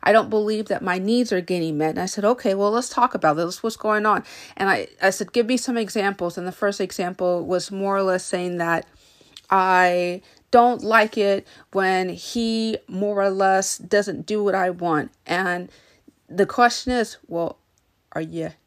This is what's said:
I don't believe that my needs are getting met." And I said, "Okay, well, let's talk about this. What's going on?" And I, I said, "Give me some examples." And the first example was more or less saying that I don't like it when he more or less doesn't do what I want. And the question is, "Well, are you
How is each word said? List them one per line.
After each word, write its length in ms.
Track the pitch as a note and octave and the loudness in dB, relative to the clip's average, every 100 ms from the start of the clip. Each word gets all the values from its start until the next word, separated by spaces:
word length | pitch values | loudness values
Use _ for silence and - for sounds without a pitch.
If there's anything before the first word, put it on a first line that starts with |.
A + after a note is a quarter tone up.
I 80 | - | 6
don't 180 | A3 G3+ | 4 4
believe 380 | G#3+ G#3 A3 G#3 | 0 0 -2 -2
that 160 | - | -4
my 140 | F#3 F#3 | -2 -2
needs 360 | F#3+ A#3+ A#3+ | 0 0 2
are 80 | F#3 | -2
getting 360 | F3 F3+ D#3+ D3 | -2 -2 -2 0
met." 120 | D#3 | -2
And 100 | D#3 | -2
I 60 | F3+ | -6
said, 180 | - | 0
"Okay, 320 | G3+ B3 A3 G3 | 0 2 0 0
well, 160 | G3+ | 0
let's 160 | A3+ B3 | 0 -2
talk 260 | - B3 | 0 0
about 220 | - D#3 D3+ | 2 0 2
this. 260 | E3+ F3 | -2 -4
What's 140 | A3+ - | -6 -4
going 300 | A3 G#3+ G#3+ | -2 0 2
on?" 180 | G3+ - - - - | 0 -2 -18 -20 -4
And 140 | G3 | 0
I, 180 | C#3+ F2 _ | 0 -2 _
I 80 | F#3+ | 0
said, 240 | G3 G3 | 0 -4
"Give 140 | - A3+ | -2 0
me 100 | B3+ | 0
some 180 | - A#3 | 0 -4
examples." 640 | G#3 A#3 G3 G3 F3 E3+ | -2 -2 -2 -2 -6 -6
And 100 | F3+ | -10
the 60 | |
first 260 | F3 G3+ G3+ | -2 -4 -2
example 680 | F#3+ - F3+ F#3 F3+ F3 - | -6 -4 -6 -2 0 0 0
was 240 | F3 - | -2 -2
more 280 | G3 G3 G3 | -4 -2 0
or 60 | |
less 200 | F#3+ F3+ | 2 0
saying 360 | - F3+ F3+ F3 | -2 -4 -4 -2
that 260 | E3+ E3+ - _ _ _ _ - _ | 0 -2 -4 _ _ _ _ -20 _
I 720 | F#3+ F#3 F#3 F3+ F3+ F3+ F3+ - _ _ | 2 4 4 4 4 -2 -4 -12 _ _
don't 320 | A#3+ A#3+ A#3+ | 6 6 2
like 340 | G#3 A3 G#3+ A3+ | 2 4 4 2
it 280 | G3+ G3 - - _ | 0 0 -4 -20 _
when 360 | G3 F#3+ F#3 F#3 | 0 2 2 0
he 680 | F3 - A#3+ A3+ A3+ A3 A3 - | -6 -8 -4 -2 0 -2 -4 -8
more 340 | F#3 G#3 G3+ | -4 -2 0
or 80 | G3 | 0
less 480 | F#3+ F#3+ F#3+ G3 - | 2 4 2 0 -6
doesn't 480 | - G#3 G3+ F3+ - | 0 0 2 -6 -4
do 160 | G#3+ | 0
what 140 | G3+ F#3+ | 0 0
I 140 | F#3 | -2
want. 420 | F3 F3 D3+ - _ - | -2 0 0 -2 _ -6
And 440 | F3 F#3+ F3+ F3+ - _ _ _ _ _ | -2 -2 -4 -8 -18 _ _ _ _ _
the 160 | E3+ G3 | 0 0
question 480 | - A#3+ - - | 4 2 2 -2
is, 240 | B3 A3 - _ | -2 -2 -6 _
"Well, 300 | E3+ E3+ - _ _ _ _ _ | -6 -6 -8 _ _ _ _ _
are 80 | - | -10
you 300 | D#3+ E3 D#3+ - | -8 -8 -10 -10